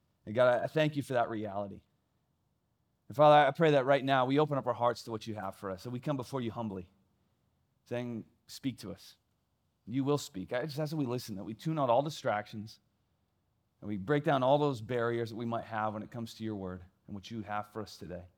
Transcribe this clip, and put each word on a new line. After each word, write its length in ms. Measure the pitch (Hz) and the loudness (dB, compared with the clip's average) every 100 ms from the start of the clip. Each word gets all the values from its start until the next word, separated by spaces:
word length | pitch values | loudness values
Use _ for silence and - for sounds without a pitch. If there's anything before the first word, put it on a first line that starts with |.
| _ _ - | _ _ -4
And 80 | |
God, 280 | 113 123 120 | 4 4 4
I, 20 | |
I 40 | - | 0
thank 280 | 156 151 147 | 0 0 0
you 80 | |
for 80 | 127 123 | -2 0
that 140 | 110 | 0
reality. 520 | 110 104 98 101 98 _ _ _ _ _ _ _ _ _ _ _ _ _ | -2 -4 -6 -6 -10 _ _ _ _ _ _ _ _ _ _ _ _ _
And 80 | 110 | 6
Father, 280 | 151 147 139 | 8 10 8
I 60 | |
pray 200 | 139 160 | 6 6
that 140 | 143 127 | 6 6
right 160 | 139 | 4
now 220 | 135 135 | 4 2
we 160 | 127 139 | 4 4
open 180 | 151 139 | 2 2
up 80 | 123 | -2
our 80 | |
hearts 300 | 107 120 113 | 2 0 0
to 80 | - | -6
what 160 | 110 113 | -8 -6
you 80 | 104 | -8
have 200 | 98 - | -8 -8
for 120 | 98 | -8
us, 140 | 95 | -8
that 60 | 123 | -8
we 100 | 123 | -8
come 160 | 151 139 | -4 -4
before 240 | 117 135 | -4 -6
you 120 | 117 | -6
humbly, 360 | 120 113 95 92 _ _ _ _ _ _ _ _ _ - | -6 -8 -8 -12 _ _ _ _ _ _ _ _ _ -8
saying, 340 | 120 123 113 - _ _ | -8 -6 -8 -10 _ _
"Speak 300 | - 135 113 | -8 -8 -8
to 140 | 101 | -12
us." 220 | 90 - _ _ _ _ _ _ _ - | -14 -18 _ _ _ _ _ _ _ -6
You 200 | 127 135 | -4 0
will 120 | 143 | 0
speak. 360 | - 92 92 | -2 -12 -6
I 120 | 123 151 | -4 -4
just 140 | 135 | -4
ask 120 | 156 | -4
that 40 | 156 | -2
we 100 | 127 | -2
listen, 300 | 123 - 98 | -4 -6 -10
that 80 | |
we 100 | 98 | -10
tune 240 | 113 160 160 | -8 -4 0
out 120 | 131 | 4
all 120 | 120 | 4
distractions, 800 | 151 - 127 104 107 110 110 - _ _ _ _ _ _ _ _ _ _ | 4 -4 -2 -2 -4 -12 -14 -16 _ _ _ _ _ _ _ _ _ _
and 80 | 104 | -8
we 80 | 104 | -6
break 260 | 95 147 | 0 0
down 180 | 160 135 | 2 2
all 160 | 127 143 | 4 4
those 220 | 147 123 | 2 -2
barriers 520 | 110 123 117 117 113 | -4 -2 0 0 -4
that 40 | 113 | -4
we 100 | 117 | -4
might 200 | 117 - | -4 -6
have 280 | 110 107 | -4 -4
when 100 | 107 | -4
it 80 | - | -10
comes 220 | 120 113 - | -10 -12 -8
to 100 | 110 | -8
your 100 | 101 | -6
word 240 | 95 90 90 _ - | -8 -10 -14 _ -16
and 60 | |
what 160 | 101 - | -14 -12
you 120 | 113 | -12
have 240 | 101 104 104 | -8 -8 -8
for 80 | 110 | -10
us 160 | 101 - | -12 -14
today. 260 | 85 90 92 | -14 -14 -14